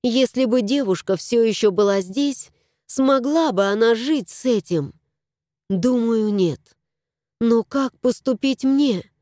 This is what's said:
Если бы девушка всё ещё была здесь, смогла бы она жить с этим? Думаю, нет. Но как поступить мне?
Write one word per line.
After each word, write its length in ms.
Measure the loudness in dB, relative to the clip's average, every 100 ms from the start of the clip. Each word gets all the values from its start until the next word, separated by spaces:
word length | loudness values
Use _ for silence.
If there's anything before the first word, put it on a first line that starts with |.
Если 420 | 0 0 0 0 0
бы 160 | 0
девушка 540 | 0 -2 0 -2 -2 -4
всё 260 | 0 2
ещё 300 | 2 2 0
была 300 | 2 2 0
здесь, 500 | -2 -2 -4 -4 -14 _ _ _ _
смогла 640 | 0 2 2 2 0 0
бы 140 | 0 0
она 300 | 2 2 2
жить 340 | 0 -2 -4
с 160 | -6 -2
этим? 480 | -2 0 -4 -4 -12 _ _ _ _ _ _ _
Думаю, 640 | -2 0 0 0 0 0
нет. 280 | 0 -2 -2 _ _ _ _ _ _ _ _
Но 240 | 2 2
как 340 | 0 -4 -4 _
поступить 640 | -2 -2 -4 -2 -2 0
мне? 460 | 0 2 2 0 -6 _